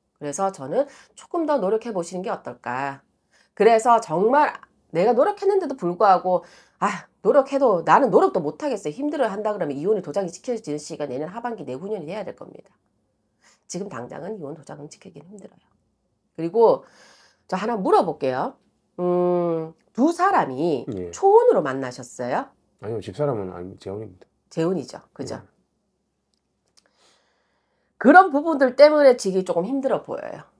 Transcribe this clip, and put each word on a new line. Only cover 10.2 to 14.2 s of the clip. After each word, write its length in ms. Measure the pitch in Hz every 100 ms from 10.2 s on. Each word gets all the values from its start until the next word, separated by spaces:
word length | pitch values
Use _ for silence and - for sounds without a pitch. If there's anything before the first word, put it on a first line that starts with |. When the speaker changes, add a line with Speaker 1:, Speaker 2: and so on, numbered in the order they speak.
| 185
Speaker 1:
찍혀지는 460 | - - 233 156 147
시기가 280 | - 151 147
내년 220 | 127 156
하반기, 340 | 214 240 214
내후년이 420 | 131 131 196 208 151
돼야 180 | 208
될 120 | 185 -
겁니다. 340 | - - - _ _ _ _ _ _ _ _ _ -
지금 220 | 175 131
당장은 500 | 120 123 143